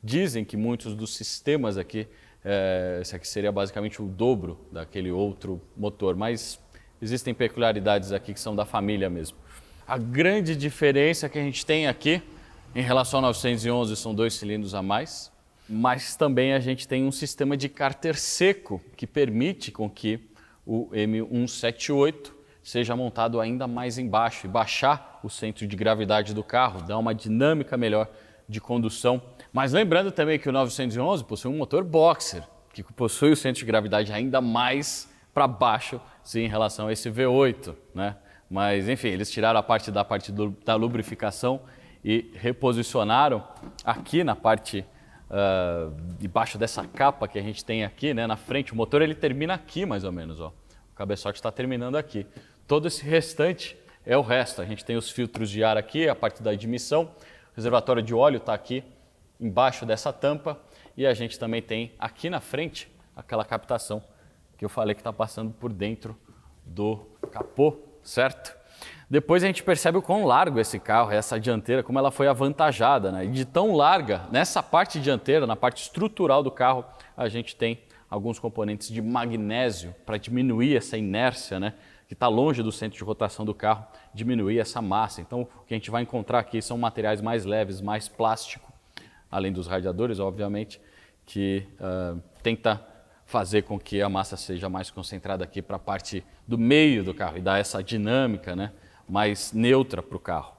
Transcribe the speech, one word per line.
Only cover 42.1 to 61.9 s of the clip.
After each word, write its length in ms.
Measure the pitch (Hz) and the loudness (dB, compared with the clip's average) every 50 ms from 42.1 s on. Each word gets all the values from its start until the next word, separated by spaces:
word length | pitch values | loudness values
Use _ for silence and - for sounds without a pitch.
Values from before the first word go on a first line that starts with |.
| 110 117 113 - - | 0 0 0 -2 -12
reposicionaram 1120 | - 98 120 120 - - 131 123 113 117 - - 131 107 104 113 127 147 147 131 107 95 - - - - - - - - | -4 -4 -4 -2 2 2 2 2 2 -2 -2 0 0 2 4 4 4 4 4 2 0 -4 -8 -18 -18 -18 -18 -18 -10 -4
aqui 400 | - 117 - - - - 165 180 | -4 -4 -4 -4 -2 0 0 2
na 120 | 147 107 | 2 0
parte, 480 | - - 113 110 110 - - - 101 92 - - - - - - - - - | 2 4 4 4 4 2 -6 -8 -8 -8 -8 -16 -20 -20 -20 -20 -20 -16 -6
ah, 600 | - 101 101 98 95 92 90 87 85 85 82 80 73 76 82 87 87 - | -2 0 2 2 4 2 2 0 0 -2 -4 -6 -8 -10 -10 -10 -10 -8
debaixo 400 | 98 98 - 117 113 - - 104 | -8 -2 0 0 0 0 -2 -2
dessa 260 | 113 110 - - 92 | -2 -2 -2 -6 -8
capa 440 | - - - 135 139 139 - 110 101 | -8 -2 4 4 4 4 2 -4 -6
que 100 | - 104 | -4 -6
a 40 | 98 | -6
gente 200 | 104 107 - - | -6 -8 -10 -6
tem 220 | - 113 113 107 | -4 -2 -2 -2
aqui, 280 | 98 - - - 147 143 | -4 -6 -4 -2 -2 0
né, 120 | 113 117 | 0 0
na 120 | 113 110 - | -2 -2 -4
frente. 360 | - - 127 139 135 - - | -4 -4 -4 -4 -4 -4 -2
O 20 | |
motor, 260 | 113 113 - - 147 | -2 -2 2 4 4
ele 140 | 156 156 156 | 4 2 0
termina 380 | 151 160 151 127 135 151 165 185 | -2 -2 -2 0 0 -2 -4 -4
aqui, 320 | 175 - - - 165 190 | -6 -6 -10 -6 -6 -4
mais 180 | 190 117 101 92 | -4 -4 -4 -4
ou 80 | 95 | -6
menos, 300 | 90 87 82 80 80 78 | -6 -6 -8 -10 -10 -10
ó. 60 | 80 78 - - _ - - - _ _ _ | -12 -14 -14 -18 _ -20 -20 -20 _ _ _
O 20 | |
cabeçote 460 | - 101 98 104 98 - 101 104 - | -10 -4 -4 -4 -4 -4 -6 -8 -4
tá 100 | - 117 | -6 -6
terminando 440 | - - 127 127 131 123 120 123 131 | -4 -4 -4 -4 -4 -4 -4 -2 -4
aqui. 300 | 151 151 - - 107 98 - - - - - _ _ - - | -4 -4 -4 -8 -8 -8 -8 -14 -20 -20 -20 _ _ -2 2
Todo 200 | 143 151 151 170 | 2 2 2 0
esse 180 | - - 139 | -6 -6 -4
restante 720 | 143 160 165 160 160 - - 147 175 180 - - - - - - - - _ - | 2 2 2 2 2 -2 0 2 2 2 -2 -8 -14 -14 -18 -20 -20 -20 _ -2
é 120 | - 120 139 | 2 2 2
o 40 | |
resto. 400 | 143 110 123 131 123 - - - | 4 4 2 2 2 0 -4 -8
A 40 | 90 | -8
gente 180 | 98 107 101 - | -8 -8 -10 -6
tem 120 | - 117 | -4 -4
os 140 | 117 110 - | -4 -4 -4
filtros 400 | - - 123 113 - - 110 107 | -4 -4 -4 -4 -2 -4 -4 -4
de 140 | 101 104 110 | 0 2 4
ar 140 | 110 110 107 | 4 4 4
aqui, 320 | 104 - - 147 165 156 | 0 -2 -2 0 0 0
a 60 | 123 | 0
parte 280 | - - 110 - - 113 | 0 -2 -4 -4 -2 -4
da 80 | 110 | -2
admissão. 520 | 104 101 107 113 120 123 120 - 147 156 170 | -2 -2 -2 -4 -4 -4 -2 0 2 2 2
O 520 | 160 - - - - - - - _ _ | 0 -6 -20 -20 -20 -20 -20 -20 _ _
reservatório 460 | - 110 120 120 120 113 - 127 120 | -6 -2 2 2 2 4 4 2 2
de 120 | 110 110 117 | 2 0 2
óleo 260 | 113 131 151 139 117 | 6 6 6 4 2
tá 140 | - - 110 | -2 -2 -4
aqui 300 | 104 - - 123 - - - - _ _ _ _ _ _ _ _ _ | -4 -4 -6 -6 -6 -6 -10 -20 _ _ _ _ _ _ _ _ _
embaixo 460 | - 113 92 110 131 131 123 - - | -6 -2 2 4 4 4 2 0 -2
dessa 260 | 113 110 107 - 147 | -2 -2 -2 -2 -6
tampa. 480 | 135 - - 139 147 151 147 165 147 143 - - - - - - _ - | -6 0 0 0 0 0 -4 -8 -8 -8 -12 -20 -20 -20 -20 -20 _ 0
E 80 | 131 | 2
a 80 | 139 123 | 2 2
gente 240 | 101 117 113 - - | 0 -2 -8 -8 -8
também 240 | 127 113 113 117 | -6 -4 -4 -4
tem 300 | 110 - 113 110 117 117 | -4 -4 -4 -4 -4 -6